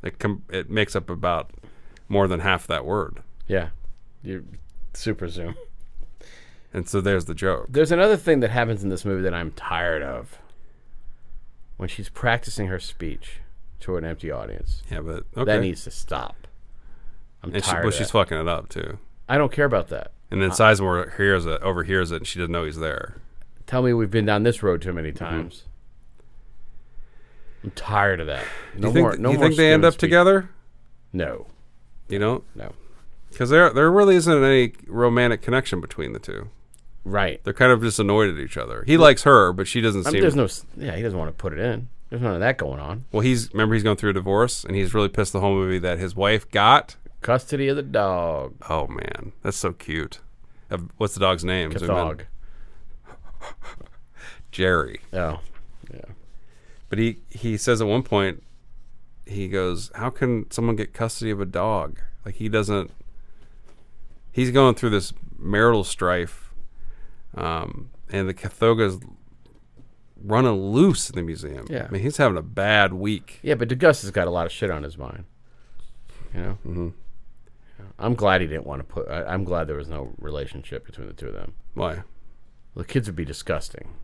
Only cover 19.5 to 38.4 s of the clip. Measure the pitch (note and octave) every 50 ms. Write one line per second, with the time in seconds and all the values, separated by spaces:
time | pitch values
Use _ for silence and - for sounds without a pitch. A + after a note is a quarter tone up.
19.5 | - - C#3+ C#3+ A#2 G2 F#2 - D#2+ C2 - - - - - - - F#2+ F#2+ F#2
20.5 | F2+ - A2+ A2 A2 G2 G2 F#2 F2 F2 F2+ - - - G2+ G2 G2 F#2 E2+ E2
21.5 | D#2+ D#2 - F#2+ F#2 F2 E2 F2 F#2+ F#2+ F2+ E2 E2+ D#2+ D#2 - - F2 F2 E2
22.5 | E2+ E2+ E2 D#2 D2 D#2+ D#2+ D#2+ C#2+ - - - - - - - - - - -
23.5 | - - - - - B2+ B2+ B2+ A#2+ A#2 A2+ G2+ F#2+ A#2 G#2 G#2 G#2+ G#2 G#2+ A#2+
24.5 | A2+ - - G2+ F2+ E2 D#2+ F#2 F2 E2+ D#2+ D#2 D2+ - F2 E2+ E2 E2 E2 E2+
25.5 | - - - - - - - - - - - - - - - - - - - -
26.5 | - - - - - - - - - - - - - - - - - - - -
27.5 | - - - G#2 - - - - G#2+ G#2 G2+ G2+ F#2+ F2 D#2+ D2+ D2 C2 A#1 -
28.5 | - - - - - G2 G2+ A2 A#2+ E3 E3+ A2+ G2+ - G#2 B2 C#3+ D3+ C#3+ D#3+
29.5 | D#3 D3+ D#3+ D#3 D#3 D#3 D#3 E3 D#3 - - E3 E3 F3 F3+ F#3 G3 F#3+ F#3 F#3
30.5 | - - - - - - - - - - - - - F2+ E2+ C#2+ B1+ - - -
31.5 | - - - - - - - - - - - - - G2 G#2 G#2+ A#2+ - - -
32.5 | - - - - - - - - - - - - - - - - - - B2 A#2+
33.5 | C#3+ D#3+ F3+ E3 A2+ B2+ D3 D#3+ F3 G3+ G#3 G3 F#3+ F3+ D#3+ E3+ E3 D3 C3+ C3+
34.5 | C3+ C3 B2 A2+ - - - - - A2+ A#2+ A#2+ A#2 A#2+ B2 A#2+ A2+ G#2+ - -
35.5 | A#2+ C3 C3 - - F2+ D#2+ - - - D#2 B1+ A1 A1 - - - G1+ - A2
36.5 | - - - _ - - - - - - - G2 G2 G#2 G2+ F2+ C#2 - - -
37.5 | G#2 - B2+ B2+ B2+ A2+ A2+ A#2 G#2+ - A2 G2+ G#2 G#2+ G#2+ G2+ E2+ D2